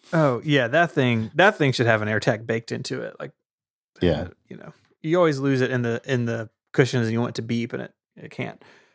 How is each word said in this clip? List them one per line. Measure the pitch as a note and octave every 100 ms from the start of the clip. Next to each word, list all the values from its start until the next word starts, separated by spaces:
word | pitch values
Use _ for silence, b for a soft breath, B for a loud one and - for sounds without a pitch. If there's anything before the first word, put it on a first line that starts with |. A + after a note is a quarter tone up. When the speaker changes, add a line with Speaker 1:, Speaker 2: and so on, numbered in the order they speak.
| -
Speaker 1:
Oh, | E3 D3 A#2
yeah, | D3+ C#3+ A#2
that | D3+ E3+
thing, | D3 B2+ A2+ A2
that | D3 G3 G#3
thing | C#3+
should | B2+ A#2+
have | A2
an | G#2+
AirTag | G#2+ C3 A2 A2+
baked | A#2 -
into | A#2+ - C3
it. | A2+ -
Like, | D3 _ _ _ _ _ _ -
Speaker 2:
Yeah. | F2 D2+
Speaker 1:
uh, | - - -
you | -
know, | - - _ _
you | D#3+ F3+
always | E3 C3+
lose | C#3 C3
it | B2+
in | B2+
the, | A#2+ A#2
in | - B2+ A#2
the | A#2 A2 _ _
cushions | - B2+ B2+ A2+
and |
you | A2+
want | A#2+
it | -
to |
beep | A2+ A#2 A#2
and | B2+
it, | A#2+ _ _ -
it | -
can't. | - B2 - b b b